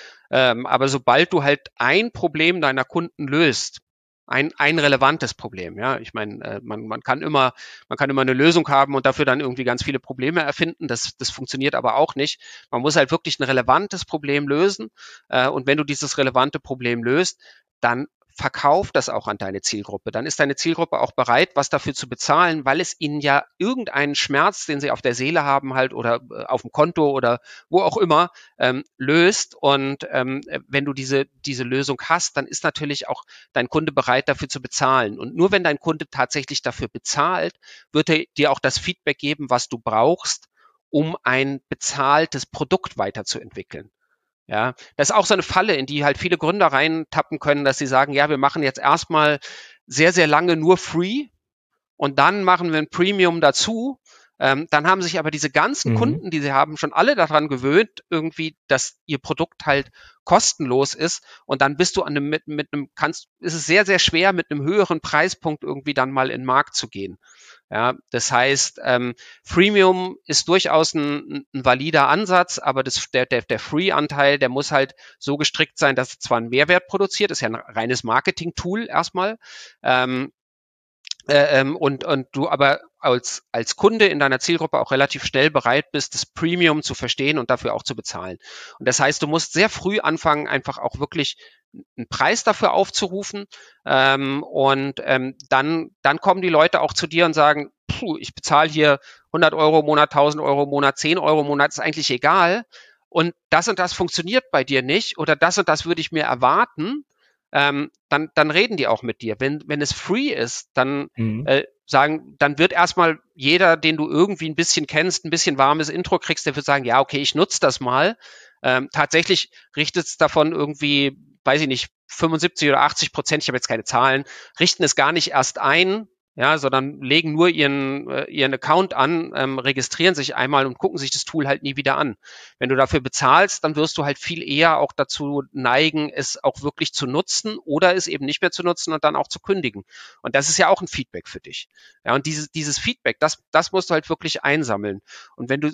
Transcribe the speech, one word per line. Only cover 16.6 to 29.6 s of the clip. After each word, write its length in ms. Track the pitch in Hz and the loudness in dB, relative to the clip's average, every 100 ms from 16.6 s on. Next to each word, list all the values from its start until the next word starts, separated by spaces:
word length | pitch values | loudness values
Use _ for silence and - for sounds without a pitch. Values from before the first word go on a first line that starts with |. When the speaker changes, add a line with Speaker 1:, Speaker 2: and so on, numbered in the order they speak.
| - 131 123 120 | -10 -6 -4 -2
Speaker 1:
löst, 380 | 117 143 180 - - _ _ _ | 0 0 0 -4 -18 _ _ _
dann 240 | 117 120 147 _ _ - | -2 -2 -4 _ _ -8
verkauft 560 | 143 - 143 160 202 147 | -6 0 2 2 2 -2
das 140 | 123 | -2
auch 180 | 117 - | -4 -6
an 100 | 104 | -6
deine 240 | 98 98 | -8 -6
Zielgruppe. 500 | - 107 98 101 - | -6 -6 -8 -10 -8
Dann 140 | 107 147 | -8 -6
ist 140 | - | -2
deine 160 | 143 143 | -2 -2
Zielgruppe 440 | 165 165 165 - | -4 -4 -4 -2
auch 120 | 127 | -2
bereit, 400 | - 120 120 185 - | -2 0 2 2 -2
was 140 | 139 | -2
dafür 240 | 143 - | -4 -4
zu 160 | 139 131 | -8 -10
bezahlen, 560 | 123 - 151 175 160 131 | -8 0 2 2 0 -2
weil 140 | 147 | -2
es 140 | 180 - | -2 -6
ihnen 200 | 151 147 | -6 -2
ja 240 | 143 139 - _ | 0 0 0 _
irgendeinen 580 | 185 254 190 135 143 143 | -4 -4 -4 -2 -2 -2
Schmerz, 500 | - 143 160 - - | 0 2 2 0 -6
den 140 | 143 | -4
sie 120 | 143 | -4
auf 100 | 117 | -2
der 120 | 135 | -2
Seele 300 | 120 131 170 | -2 0 0
haben 300 | 143 139 139 | 2 0 0
halt 200 | 131 131 | -2 -2
oder, 280 | - 117 120 127 | -2 -2 -2 -4
äh, 140 | 113 113 | -12 -4
auf 180 | 127 | -4
dem 80 | 117 | -4
Konto 400 | - 156 170 147 | 0 0 2 0
oder 280 | 135 123 123 - - _ | 2 0 -2 -6 -20 _
wo 120 | 175 | 0
auch 160 | 196 - | 2 2
immer, 340 | 180 156 175 - - - | 4 4 2 -2 -20 -2
ähm, 260 | 127 127 - _ | -2 -2 -6 _
löst. 580 | 131 160 175 214 - | 0 4 4 2 -4
Und, 520 | - | -2